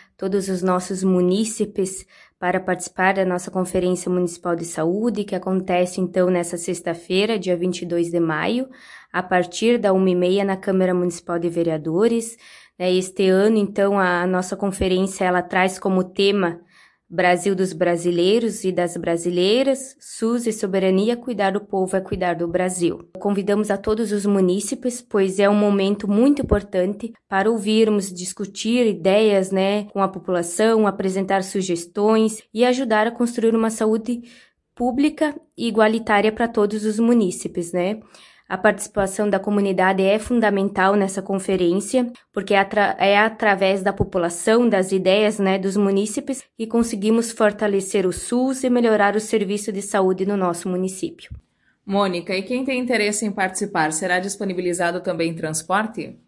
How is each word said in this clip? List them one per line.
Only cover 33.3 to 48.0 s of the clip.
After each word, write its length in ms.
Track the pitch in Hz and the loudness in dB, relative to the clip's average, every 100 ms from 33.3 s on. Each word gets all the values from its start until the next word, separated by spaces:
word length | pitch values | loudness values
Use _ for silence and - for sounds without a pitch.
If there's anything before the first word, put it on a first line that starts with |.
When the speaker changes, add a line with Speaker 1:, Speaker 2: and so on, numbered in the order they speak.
| 240 226 | 0 2
Speaker 1:
uma 160 | 220 226 | 2 0
saúde 540 | 220 220 220 220 240 - - _ _ _ | 0 0 0 -2 -8 -8 -20 _ _ _
pública 600 | _ 247 247 294 302 311 285 _ - | _ -4 0 0 0 -2 -2 _ -6
e 120 | 233 | -2
igualitária 640 | 214 214 220 220 208 214 | 2 2 2 2 2 2
para 160 | 214 233 | 0 -2
todos 360 | 233 208 214 | 2 0 0
os 140 | 214 214 | -2 0
munícipes, 760 | 233 240 190 - 170 - 170 | 4 4 2 -2 -8 -8 -6
né? 260 | 180 180 220 - - - _ _ | -2 -2 -4 -10 -20 -20 _ _
A 80 | 185 | 0
participação 720 | 214 196 - - 190 196 208 | 0 0 -6 -4 -2 -2 0
da 100 | 196 | 0
comunidade 640 | 202 208 196 185 185 190 | 0 0 0 2 2 2
é 160 | 190 214 | 2 2
fundamental 800 | 214 240 214 202 196 196 190 208 | 0 0 2 2 0 2 2 2
nessa 240 | 196 196 | 0 -4
conferência, 880 | 190 196 190 185 175 180 208 262 240 240 _ | -4 -4 -2 0 2 0 0 0 -2 -6 _
porque 200 | - 196 | -8 0
é 60 | 196 | 2
atra-, 380 | 196 208 202 - | 2 2 0 2
é 180 | 196 202 | 4 4
através 640 | 220 220 220 190 190 196 | 2 2 0 2 2 2
da 120 | 190 | -2
população, 720 | 196 196 190 170 170 - 220 240 | -2 -2 0 -2 -2 2 4 4
das 240 | 196 185 | 2 2
ideias, 480 | 190 185 196 208 214 | 0 4 4 2 2
né, 180 | 196 190 | 0 2
dos 200 | 190 196 | 0 2
munícipes, 680 | 196 196 214 285 285 262 - _ | 2 2 0 -4 -6 -8 -10 _
que 100 | 226 | -2
conseguimos 640 | 233 233 208 208 226 226 | 0 0 0 2 2 0
fortalecer 760 | - 214 208 214 196 190 202 | 2 0 2 0 0 0 0